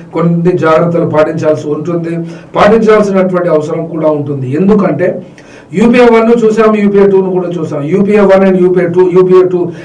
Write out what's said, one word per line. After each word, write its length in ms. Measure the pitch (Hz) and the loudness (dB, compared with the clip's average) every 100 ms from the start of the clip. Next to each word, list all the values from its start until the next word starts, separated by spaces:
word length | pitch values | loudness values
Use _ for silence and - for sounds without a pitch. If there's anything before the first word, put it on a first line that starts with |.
| - | -10
కొన్ని 380 | 165 170 170 175 151 | -4 -2 0 0 0
జాగ్రత్తలు 520 | 160 160 170 165 151 | 0 0 0 -2 -2
పాటించాల్సి 580 | 151 156 160 160 151 151 | 0 -2 -2 -2 -2 -4
ఉంటుంది, 640 | 151 170 170 165 170 170 - - - | -6 -4 -6 -6 -8 -8 -14 -8 0
పాటించాల్సినటువంటి 920 | 208 226 214 214 196 190 185 175 170 | 2 2 4 2 2 0 0 -2 -2
అవసరం 380 | 156 156 165 160 | -2 -2 -6 -6
కూడా 220 | 160 156 | -4 -2
ఉంటుంది. 480 | 151 143 135 127 147 | -2 -4 -6 -6 -2
ఎందుకంటే 640 | 196 - 170 147 175 - - - - - - | 0 2 0 -2 -4 -4 -12 -20 -20 -20 -10
యూపీఏ 300 | 165 233 247 | -2 0 4
వన్ 400 | 240 226 226 233 | 4 4 2 2
చూసాం, 320 | 214 220 220 214 | 2 2 2 2
యూపీఏ 340 | 202 196 196 | 0 2 2
టూను 200 | 190 185 | 2 0
కూడా 180 | 180 170 | -2 -4
చూసాం. 340 | 170 147 147 | -6 -6 -6
యూపీఏ 380 | 143 196 202 208 | -4 -2 0 2
వన్ 260 | 190 190 196 | 4 4 2
and 160 | 180 | 2
యూపీఏ 240 | 180 175 170 | 2 2 0
టూ, 240 | 175 185 | 0 2
యూపీఏ 340 | 180 185 185 180 | 2 4 4 2
టూ 200 | 175 170 - | 0 -4 -8